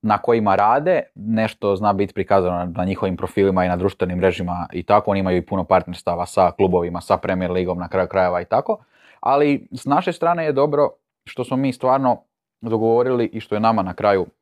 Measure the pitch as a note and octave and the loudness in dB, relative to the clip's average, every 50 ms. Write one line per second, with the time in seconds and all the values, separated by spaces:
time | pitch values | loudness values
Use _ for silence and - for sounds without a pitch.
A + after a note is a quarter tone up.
0 | - G#2+ G#2 G2+ - - A#2+ A#2 G#2+ G#2 F#2+ F#2+ G2+ G#2+ A#2+ C#3 D3+ F3 F#3 D#3 | 2 0 0 0 2 2 2 2 4 2 2 4 4 2 2 2 2 2 0 0
1 | - _ _ - G2+ G#2+ A2+ A2 A2 G#2+ - _ - G2+ G2+ F#2 G#2 G#2 G2+ G2 | -2 _ _ -14 -6 -4 -2 -2 -2 -2 -4 _ -2 -2 -2 0 0 0 0 0
2 | G2+ F#2+ - - F#2+ - G#2 G2 F#2 F2+ F2+ F2 F2+ F2+ E2+ F2+ F2+ F#2+ F#2+ - | -2 -4 -2 -6 -2 2 2 2 2 0 -2 -4 -6 -6 -6 -4 -4 -4 -2 -2
3 | - F#2+ F2+ E2+ - F2+ - - G2 G2 F#2 F#2 F#2 F2+ F2+ F2+ F2+ G2 - _ | -2 -4 -4 -4 -6 -4 0 2 2 2 2 2 0 0 0 0 -2 -2 -2 _
4 | F#2 F2+ F2+ F2+ F2+ F#2+ F2+ - F#2 F2 F2 F2+ E2+ - - F2+ F2 - G#2 G#2+ | -4 -4 0 2 4 2 2 2 -6 -6 -6 -8 -8 -8 -8 -10 0 2 2 2
5 | - - G2+ G2 F#2+ F#2+ F#2 F2+ E2+ - - F#2+ F2 - F#2+ F#2 F2 - F2+ - | 4 2 -2 0 0 0 0 0 -2 -2 -4 -4 0 2 2 2 2 0 -12 -8
6 | - - F2 E2+ F2 - - - F#2 F2 E2+ - G2 F#2 F2 F2+ F2 F2 F2 E2 | -6 -4 -4 -4 -6 -4 2 2 2 2 4 2 0 2 2 2 0 0 -6 -8
7 | - - G2+ F2+ - F#2 F#2+ F#2 F#2 F2 F2+ F#2 F#2 F2 F2+ F2+ F2 E2+ - F#2+ | -2 0 -2 0 0 -2 -2 -2 -2 -2 -2 -2 -2 -2 -4 -6 -8 -4 -2 -2
8 | F#2 F#2 - F#2+ F#2 F2+ F2+ F2 F2 _ - A#2+ - - G#3+ G3+ _ _ _ _ | -2 0 0 0 0 2 0 -2 -4 _ -2 -2 0 -2 -6 -6 _ _ _ _
9 | _ _ _ _ - - C3+ C#3+ D3 D3 C#3+ - - - - B2+ - E3+ C#3+ D#3+ | _ _ _ _ -2 0 2 2 4 2 2 -2 -4 -10 -16 -10 -4 -2 -2 0
10 | - F#3+ E3+ - - E3+ F3 E3+ E3 D#3 C#3+ C3+ C#3+ D3+ C#3+ C#3+ D3 - - _ | 0 -2 -6 -2 -2 -2 0 0 -2 -2 0 0 0 0 2 0 0 0 -2 _
11 | _ _ _ _ _ - - - B2 - C3+ B2+ C3+ C3+ B2 - - C3 C3 C3+ | _ _ _ _ _ -18 -10 -10 -6 -4 -2 -2 -2 -2 -4 -2 0 0 0 2
12 | C3+ B2+ A#2+ - _ _ _ _ _ _ _ _ - A#2+ A2 A2 A2 A2+ A2+ A#2+ | 2 0 0 -2 _ _ _ _ _ _ _ _ -6 -2 -2 0 2 2 2 2
13 | B2 B2+ B2+ A#2+ A#2 A2 - A2 - - G#2 G#2 G#2+ A2+ A2+ G#2+ F#2+ F#2 F2 - | 2 2 0 0 -2 -2 -4 -10 -8 -6 -4 0 2 2 2 2 -2 -4 -6 -2
14 | - G#2 G2+ F#2+ F2+ D#2+ _ _ | 2 2 2 2 0 -4 _ _